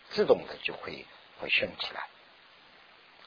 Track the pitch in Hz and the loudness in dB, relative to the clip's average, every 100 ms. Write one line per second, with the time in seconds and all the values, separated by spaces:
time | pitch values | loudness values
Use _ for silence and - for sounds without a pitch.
0 | - - 190 101 78 73 - 78 - 69 | -6 0 6 6 4 -10 -8 -8 -10 -12
1 | - - - - 69 - 101 - - - | -14 -20 -20 -12 0 2 2 -4 -8 -8
2 | - - - - - - - - - - | -12 -14 -20 -20 -20 -20 -20 -20 -20 -20
3 | - - | -20 -20